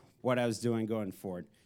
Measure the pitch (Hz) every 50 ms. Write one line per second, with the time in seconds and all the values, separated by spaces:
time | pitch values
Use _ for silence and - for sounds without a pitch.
0 | - - _ _ - 123 127 123 120 120 113 107 113 120 117 113 110 104 113 110
1 | 107 95 92 - - 101 92 87 87 - _ _ _